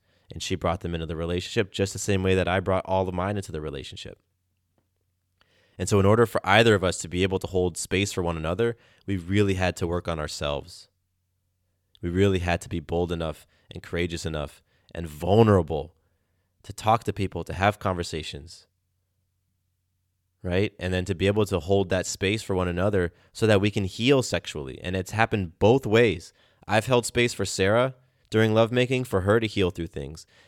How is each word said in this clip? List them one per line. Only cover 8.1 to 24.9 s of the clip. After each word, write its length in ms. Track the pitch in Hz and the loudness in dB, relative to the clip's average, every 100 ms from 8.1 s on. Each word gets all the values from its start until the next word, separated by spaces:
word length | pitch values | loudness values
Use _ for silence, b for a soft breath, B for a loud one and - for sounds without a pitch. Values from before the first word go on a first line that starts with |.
for 100 | - | -2
one 140 | 87 82 | -4 -4
another, 400 | 80 92 117 113 b b - | -4 -2 -2 -4 b b -6
we 100 | 98 | -6
really 380 | 85 98 101 | 0 2 2
had 240 | 95 90 - | 2 -2 -2
to 100 | 85 | -4
work 220 | 87 85 | -4 -4
on 100 | 80 | -6
ourselves. 720 | 76 - 73 71 - - - _ _ _ _ _ _ _ _ _ _ _ | -6 -6 -4 -6 -8 -20 -20 _ _ _ _ _ _ _ _ _ _ _
We 80 | 87 | -4
really 300 | 90 101 95 | 2 2 2
had 200 | 87 87 | 0 -2
to 80 | - | -4
be 120 | 87 | -8
bold 320 | 73 85 87 | -4 -2 -2
enough 340 | 85 80 78 _ _ _ | -4 -6 -8 _ _ _
and 100 | 85 | -18
courageous 440 | - 85 87 82 82 | -8 -4 -4 -4 -6
enough 360 | 78 71 - _ _ _ | -6 -8 -12 _ _ _
and 140 | - 82 | -12 -10
vulnerable 880 | 76 82 107 110 98 78 78 78 _ _ _ _ _ _ _ | -6 4 6 8 6 2 -4 -6 _ _ _ _ _ _ _
to 100 | - | -20
talk 320 | - 107 117 - | -4 0 2 0
to 80 | |
people, 320 | - 95 90 82 | -4 -4 -4 -8
to 80 | |
have 260 | 85 98 104 | 0 0 2
conversations, 880 | 101 87 87 80 78 73 85 - _ _ _ _ _ _ _ _ _ _ _ _ _ _ _ _ _ _ | -4 -4 -6 -8 -10 -12 -16 -20 _ _ _ _ _ _ _ _ _ _ _ _ _ _ _ _ _ _
right? 300 | 95 90 104 - | -2 0 -2 -4
And 120 | 92 | -4
then 120 | 92 92 | -2 -2
to 100 | 85 | 0
be 120 | 98 | 0
able 180 | 101 104 | 2 0
to 140 | 92 | -2
hold 280 | 80 98 92 | 0 0 2
that 160 | 92 - | -2 -4
space 360 | - 95 110 | -4 -2 -2
for 140 | - 92 | -2 -2
one 120 | 90 | -2
another 460 | 87 98 101 85 b b | 0 0 0 -2 b b
so 160 | - 110 | -2 4
that 140 | 101 | 4
we 100 | 104 | 4
can 140 | 104 95 | 0 -4
heal 360 | - 117 139 | 0 2 2
sexually. 600 | 120 85 - 78 67 - | 2 -4 -6 -10 -10 -10
And 140 | 90 | -6